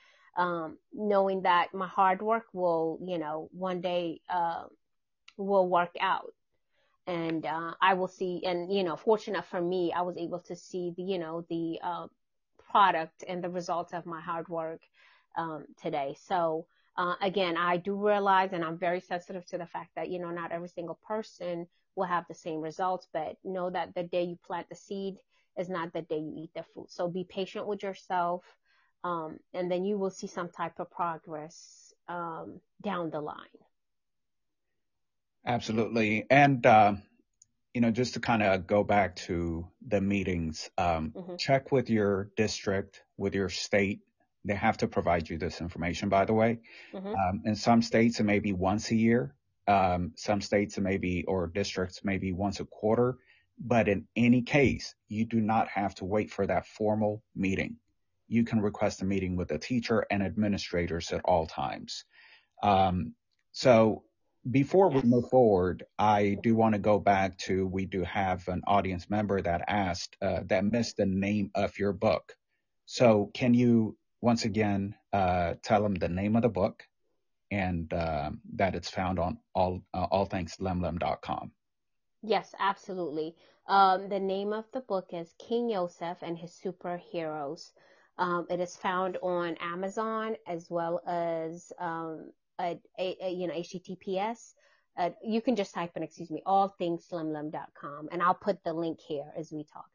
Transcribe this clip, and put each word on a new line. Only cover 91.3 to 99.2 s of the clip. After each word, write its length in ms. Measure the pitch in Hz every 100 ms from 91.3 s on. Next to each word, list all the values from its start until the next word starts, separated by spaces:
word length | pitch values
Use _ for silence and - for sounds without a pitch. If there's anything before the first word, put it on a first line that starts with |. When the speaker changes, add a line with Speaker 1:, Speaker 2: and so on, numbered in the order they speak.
| 165 160 170 - -
Speaker 1:
um, 540 | 170 165 165 156 - - _ -
a, 220 | 175 170 - -
a, 180 | 185 - 185
a, 40 |
you 160 | 180 175
know, 80 |
H 160 | 156 170
T 80 | 180
T 160 | - 180
P 220 | 202 185
S. 360 | 214 233 - _ _ _ _ -
Uh, 140 | 175 -
you 200 | 226 226
can 140 | 240 233
just 180 | 196
type 200 | 185 175 -
in, 60 |
excuse 280 | 160 - 165
me, 120 | 156 -
all 220 | 196 196
things 380 | - 175 170 -
lemlem 400 | 175 156 151 151
dot 180 | 156 -
com, 340 | - 147 143 151
and 120 | 175
I'll 120 | 180
put 300 | 185 208 185
the 80 | 170
link 260 | 160 165 -
here 300 | - 143